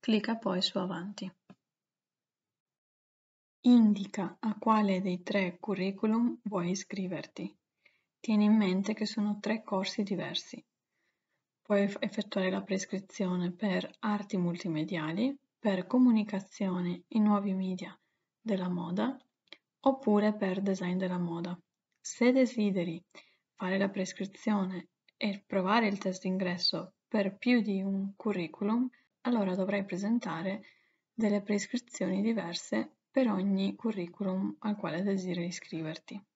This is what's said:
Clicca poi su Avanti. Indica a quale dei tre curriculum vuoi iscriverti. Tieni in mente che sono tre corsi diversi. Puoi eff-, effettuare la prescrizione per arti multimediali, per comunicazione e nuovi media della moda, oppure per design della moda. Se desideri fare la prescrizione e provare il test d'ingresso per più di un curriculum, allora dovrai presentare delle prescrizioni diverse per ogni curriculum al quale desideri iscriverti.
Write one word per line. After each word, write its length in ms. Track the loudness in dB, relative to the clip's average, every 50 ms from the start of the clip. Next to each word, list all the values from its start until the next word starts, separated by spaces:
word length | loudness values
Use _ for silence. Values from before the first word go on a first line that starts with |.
Clicca 360 | 2 2 2 2 2 0 -6
poi 240 | -2 -2 -2 0 0
su 180 | -2 -2 -2 -2
Avanti. 540 | -2 -2 -4 -6 -8 -10 -10 -10 -10 -12 -12 _ _ _ -20 _ _ _ _ _ _ _ _ _ _ _ _ _ _ _ _ _ _ _ _ _ _ _ _ _ _ _ _ _ _ _ _ _ _ _ _ _ _ _ _ _
Indica 760 | _ 6 8 8 8 8 6 4 0 -8 -6 -6 -6 -6 -6 _
a 180 | -4 -4 -4 -2
quale 420 | 2 2 4 4 4 4 2 2
dei 220 | 0 -2 -2 -4 -4
tre 340 | -2 -2 0 0 -2 -4 -8
curriculum 800 | -4 -4 -2 -2 -2 -4 -4 -2 0 0 2 2 2 0 0 -4 _
vuoi 280 | -6 -4 -2 0 0
iscriverti. 880 | -2 -4 -4 _ -6 -6 -6 -4 -6 -8 -10 -12 _ -10 -10 -10 -10 _ _ _ _ _ _ _ _ _ _ _ _ _
Tieni 260 | -2 2 4 4 6
in 120 | 6 6
mente 360 | 6 4 4 2 0 0 -2 -2
che 140 | -4 -4
sono 320 | -6 -2 -2 -2 -2 -2 -4
tre 240 | -2 -4 -4 -4 -4
corsi 400 | -2 -2 -2 -2 -2 -2 -4 -2
diversi. 600 | -2 -2 -4 -4 -6 -6 -8 -8 -10 -16 -16 -16 _ _ _ _ _ _ _ _ _ _ _ _ _ _ _ _ _ _ _ _
Puoi 200 | 0 2 2 4
eff-, 140 | 2 0 -2
effettuare 500 | -6 -4 -4 -6 -6 -4 -2 0 0 0
la 120 | 0 -2 -2
prescrizione 880 | -2 -2 -2 -2 -4 -6 -6 -6 -8 -6 -4 -2 0 0 0 0 -2 -2
per 360 | -2 -2 0 0 0 -2 -4 -8 _
arti 360 | -2 -2 -2 -2 -2 -2 -2
multimediali, 1000 | 0 0 0 -2 -2 -4 -4 -2 -2 -2 -2 -2 -4 -2 -2 -2 0 0 -2 -2 -4 _ _ _ _
per 260 | 0 0 0 0 -2
comunicazione 1160 | 0 4 6 6 6 6 4 2 0 -4 -6 -6 -8 -6 -4 -2 -2 0 0 -2 -2 -4 -6 -8
e 140 | _ 2 4
nuovi 340 | 4 6 4 4 2 0 -2
media 420 | -2 -2 -2 -4 -4 -6 -10 -12 _ _ _ _ _ _ _ _ _
della 280 | _ -2 -2 0 0 -2
moda, 480 | -2 -4 -4 -4 -2 -2 -2 -2 -2 -6 _ _ _ _ _ _ -20 _ _ _ _ _ 2
oppure 520 | 2 2 2 2 4 4 6 4 4 2
per 260 | 2 0 0 0 0
design 380 | 0 0 0 0 0 -2 0 0
della 200 | 0 0 -2 -2
moda. 380 | -2 -2 -2 -4 -4 -6 -8 -10 _ _ _ _ _ _ _ _
Se 320 | _ -14 -2 4 4 6 6
desideri 680 | 6 4 4 2 0 0 2 2 0 -2 -2 -4 -8 _ _ _ -20 -20 _ _ _ _ _ _
fare 240 | _ -4 -2 0 0
la 100 | 0 0
prescrizione 1000 | 0 -4 -4 -4 -4 -8 -8 -8 -8 -6 -2 0 2 2 0 -2 -4 -8 -12 _ _ _ _ _ _ _ -4
e 220 | -4 -4 -4 _
provare 400 | _ -2 0 2 2 2 4 4
il 120 | 2 0 0
test 240 | -2 -4 -4 -2 -4
d'ingresso 720 | -2 -2 0 -2 -2 -4 0 0 0 0 -2 -6 -10 _ _ _
per 300 | _ 0 0 0 0 -2
più 240 | -2 2 4 4 4
di 220 | 4 2 0 -2 0
un 320 | -2 -2 -2 -2 -4 -6
curriculum, 720 | _ -4 -2 -2 -2 -2 -4 -6 -4 -2 0 0 0 0 -2 _ _ _ _ _ _ _
allora 280 | -2 0 2 2 0 0
dovrai 300 | 0 0 0 0 -2 -2
presentare 760 | -2 -4 -4 0 0 0 0 0 -2 -6 -4 -4 -4 -4 -6 -10 -16 _ _ _ _ _ _ _ _ _
delle 300 | 0 0 2 2 2 0
prescrizioni 800 | 0 0 0 0 -2 -6 -6 -6 _ -6 -4 -2 -2 0 0 0
diverse 800 | 0 0 0 -2 -4 -6 -8 -6 -4 -2 -2 -2 -4 _ _ _ _
per 180 | _ 2 2 2
ogni 480 | 2 2 2 2 2 2 0 0 -2
curriculum 800 | -2 -4 -4 -2 -2 -6 -8 -6 -6 -4 -2 -2 -2 -2 -4 -6 -4
al 160 | -4 -4 -4
quale 260 | -2 -4 -4 -2 -2 0
desideri 420 | 0 0 0 -2 -2 -4 -2 -4
iscriverti. 680 | -4 -6 -8 -12 -10 -8 -6 -6 -6 -8 -10 _ -14 -14 -14 -14 _ _